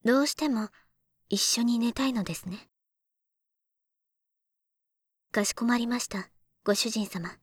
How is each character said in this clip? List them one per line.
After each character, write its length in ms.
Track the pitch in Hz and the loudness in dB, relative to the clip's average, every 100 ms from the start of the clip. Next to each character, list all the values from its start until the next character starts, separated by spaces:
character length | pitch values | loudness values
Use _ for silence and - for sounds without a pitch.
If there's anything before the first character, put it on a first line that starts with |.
ど 180 | 226 262 | 4 4
う 60 | 294 | 4
し 60 | |
て 160 | - 311 | 0 0
も 200 | 226 214 _ _ _ _ _ _ | 0 -4 _ _ _ _ _ _
一 80 | 202 | 0
緒 240 | - - | 0 2
に 160 | 240 240 | 2 4
寝 160 | 233 | 2
た 140 | 226 269 | 2 0
い 60 | |
の 100 | 240 | 0
で 100 | 180 | -4
す 160 | 165 - | -6 -8
ね。 180 | 190 - _ _ _ _ _ _ _ _ _ _ _ _ _ _ _ _ _ _ _ _ _ _ _ _ _ _ | -12 -14 _ _ _ _ _ _ _ _ _ _ _ _ _ _ _ _ _ _ _ _ _ _ _ _ _ _
か 140 | - 202 | 0 0
し 80 | |
こ 120 | - 233 | 0 0
ま 120 | 240 | 0
り 80 | 233 | 0
ま 140 | 247 | -4
し 80 | - | -4
た、 240 | 196 - _ _ _ | -8 -10 _ _ _
ご 100 | - | 0
主 160 | 208 233 | 0 0
人 160 | 220 202 | -2 -4
様。 320 | 190 170 - | -6 -8 -12